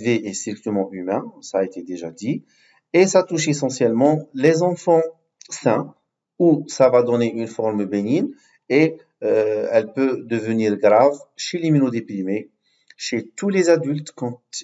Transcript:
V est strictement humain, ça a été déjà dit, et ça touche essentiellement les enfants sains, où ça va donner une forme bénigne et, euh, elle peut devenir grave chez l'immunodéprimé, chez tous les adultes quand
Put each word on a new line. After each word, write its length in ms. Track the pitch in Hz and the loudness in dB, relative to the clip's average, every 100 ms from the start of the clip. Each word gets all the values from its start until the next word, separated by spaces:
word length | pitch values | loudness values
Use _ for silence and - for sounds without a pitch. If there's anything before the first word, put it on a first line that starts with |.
V 260 | 110 113 110 | 0 -2 -4
est 60 | |
strictement 560 | 95 - 104 - 101 98 | -8 -10 -8 -4 -4 -4
humain, 320 | 98 90 110 - - | -6 -6 -6 -6 -16
ça 200 | - 98 | -6 -4
a 40 | |
été 180 | 95 92 | -4 -6
déjà 280 | 87 87 82 | -12 -12 -12
dit, 340 | 80 107 - - _ _ _ _ | -8 -6 -6 -10 _ _ _ _
et 140 | 170 190 | 2 4
ça 160 | 190 | 4
touche 260 | 180 165 151 | 2 -2 -2
essentiellement 800 | 147 135 - 120 113 143 156 151 | -2 -2 0 0 4 2 2 -4
les 280 | 135 143 160 | 0 2 2
enfants 400 | 180 175 - 165 165 - _ _ _ | 0 0 2 2 0 -8 _ _ _
sains, 460 | - 135 113 147 - _ _ _ - | -4 0 0 -2 -12 _ _ _ 0
où 260 | 170 147 - | 2 2 -2
ça 220 | - 131 | 2 4
va 120 | 123 | 4
donner 300 | 120 120 117 | 2 0 -2
une 140 | 110 113 | -4 -6
forme 400 | - 110 107 98 | -4 -4 -2 -2
bénigne 420 | 101 104 147 285 - _ _ - | -4 -2 -2 -2 -8 _ _ 0
et, 300 | 135 160 160 _ _ | 2 2 -2 _ _
euh, 440 | 110 107 107 107 107 | -2 0 0 -2 0
elle 220 | 113 110 | 0 0
peut 280 | 135 135 127 120 | -2 -2 -2 -4
devenir 500 | 123 110 113 110 101 | -4 -2 0 0 2
grave 420 | 104 107 139 143 - | 4 6 6 2 -8
chez 220 | - - 175 | -14 -8 -4
l'immunodéprimé, 920 | 165 147 131 117 - 101 92 104 - _ _ _ _ _ | 2 2 2 -2 -6 -6 -4 -6 -8 _ _ _ _ _
chez 320 | - 120 110 - | -8 -6 -8 -6
tous 120 | 202 | -2
les 220 | 190 170 | 2 4
adultes 420 | 165 143 151 151 | 2 2 -6 -8
quand 280 | - 165 123 _ - | -10 -10 -10 _ -18